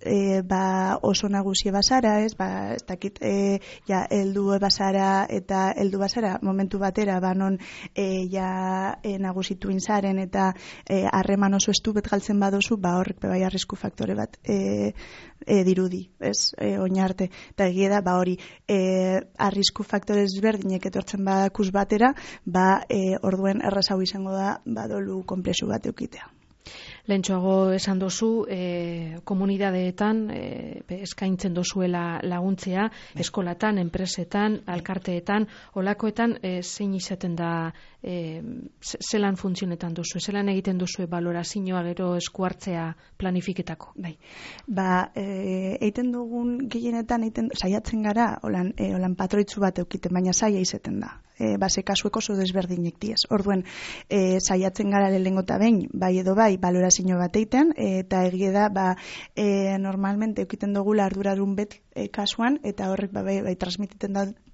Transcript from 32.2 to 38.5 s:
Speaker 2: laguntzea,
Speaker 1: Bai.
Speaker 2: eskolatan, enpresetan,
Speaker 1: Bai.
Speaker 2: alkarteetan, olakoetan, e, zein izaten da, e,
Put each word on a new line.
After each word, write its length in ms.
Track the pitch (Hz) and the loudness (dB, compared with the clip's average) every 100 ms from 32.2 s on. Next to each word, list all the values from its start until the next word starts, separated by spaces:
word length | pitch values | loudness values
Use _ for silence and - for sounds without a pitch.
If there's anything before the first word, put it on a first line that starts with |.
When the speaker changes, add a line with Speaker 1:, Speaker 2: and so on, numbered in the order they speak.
Speaker 2:
laguntzea, 640 | 180 175 190 190 196 185 220 | -4 -2 -2 -2 -2 0 0
Speaker 1:
Bai. 320 | - - 147 | -4 -14 -6
Speaker 2:
eskolatan, 540 | - - 180 170 214 202 | -4 -2 -4 -2 0 0
enpresetan, 800 | 170 180 180 - 170 202 214 214 | 0 -2 -4 -4 -4 0 0 0
Speaker 1:
Bai. 160 | - 175 | -4 -6
Speaker 2:
alkarteetan, 720 | 170 185 185 175 175 208 214 - - | -4 -6 -4 -4 0 0 0 -4 -10
olakoetan, 640 | 196 190 208 220 214 233 - | -4 -2 0 -2 0 0 0
e, 160 | 185 180 | -4 -4
zein 320 | 180 - 202 | -6 -6 -4
izaten 420 | 190 185 185 180 170 | -4 -4 -6 -4 -2
da, 160 | 170 165 165 - - - | -2 -2 -4 -8 -20 -14
e, 400 | - 180 160 160 - | -8 -6 -6 -8 -10